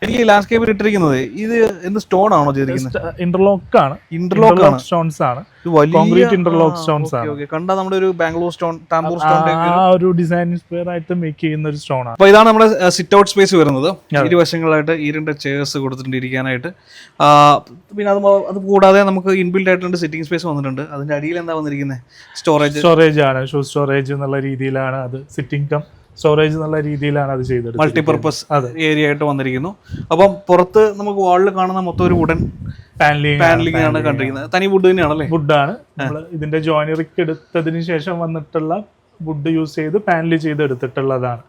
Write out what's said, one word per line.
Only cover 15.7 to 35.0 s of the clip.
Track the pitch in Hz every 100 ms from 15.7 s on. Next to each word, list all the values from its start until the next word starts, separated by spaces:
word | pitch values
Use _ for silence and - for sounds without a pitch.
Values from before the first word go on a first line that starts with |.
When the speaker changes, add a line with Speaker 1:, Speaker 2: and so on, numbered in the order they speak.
| 147
Speaker 1:
കൊടുത്തിട്ടുണ്ട് | 135 131 131 127
ഇരിക്കാനായിട്ട്. | 127 131 131 127 160 - _ - - -
ആ, | 147 147 147 143 - 127 _ 208
പിന്നെ | 208
അത് | 202
മ-, | 202 196 196
അത് | 196 190
കൂടാതെ | 196 190 196
നമുക്ക് | 196 190 185
ഇൻബിൽഡ് | 185 180 190 185
ആയിട്ട് | 180 180
രണ്ട് | 180
സിറ്റിംഗ് | 165 160 156
സ്പേസ് | 170 170
വന്നിട്ടുണ്ട്. | 143 139 131
അതിന്റെ | 151 143 147 143
അടിയിൽ | 151 170
എന്താ | 170
വന്നിരിക്കുന്നത്? | 160 151 143 139 127 - _ - -
സ്റ്റോറേജ്. | - 151 147 147
Speaker 2:
സ്റ്റോറേജ് | 170 160 160 151
ആണ്, | 139 131 135
ഷൂ | 147
സ്റ്റോറേജ് | 139 147 143 139 135
എന്നുള്ള | 143 139 139
രീതിയിലാണ് | 135 131 135 135 131 135
അത് | 127 135 139 -
സിറ്റിംഗ് | 143 147 143
കം | 147 - _ _ -
സ്റ്റോറേജ് | 160 151 156 156
എന്നുള്ള | 156 156
രീതിയിലാണ് | 147 147 147 143 139
അത് | 131
ചെയ്തെടുത്തിരിക്കുന്നത്. | 127 123 117 120 151 165
Speaker 1:
മൾട്ടിപർപ്പസ് | 156 151 151 139 -
Speaker 2:
അതെ. | 147 123 151
Speaker 1:
ഏരിയ | 156 151 151
ആയിട്ട് | 147
വന്നിരിക്കുന്നു. | 147 139 131 127 165 202 - - -
അപ്പം | 165 196 190 -
പുറത്ത് | 175 180 220 214 202
നമുക്ക് | 208 196
വാളിൽ | 185 180 196
കാണുന്ന | 190 185 185
മൊത്തം | 180 165 180
ഒരു |
വുഡൻ | 175 160 160 - - - - - -
Speaker 2:
പാനലിംഗ് | 147 147 147 143
ആണ്, |
Speaker 1:
പാനലിംഗ് | 170 165 165 160
ആണ് | 156
Speaker 2:
പാനലിംഗ് | 156 156
Speaker 1:
കണ്ടിരിക്കുന്നത്. | 139 135 135
Speaker 2:
ആണ്. | 143 185
Speaker 1:
തനി | 196
വുഡ് | 190 185
തന്നെയാണല്ലേ? | 185